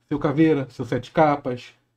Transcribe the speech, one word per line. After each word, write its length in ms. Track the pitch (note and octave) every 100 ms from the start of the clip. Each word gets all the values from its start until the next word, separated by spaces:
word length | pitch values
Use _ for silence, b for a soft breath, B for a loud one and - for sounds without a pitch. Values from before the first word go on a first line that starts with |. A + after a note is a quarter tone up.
| -
Seu 100 | D3
Caveira, 500 | D3 C#3 D#3+ C#3+ B2+
Seu 140 | -
Sete 260 | A#2+ B2 -
Capas, 640 | - D3+ C#3+ C3 B2 - _ _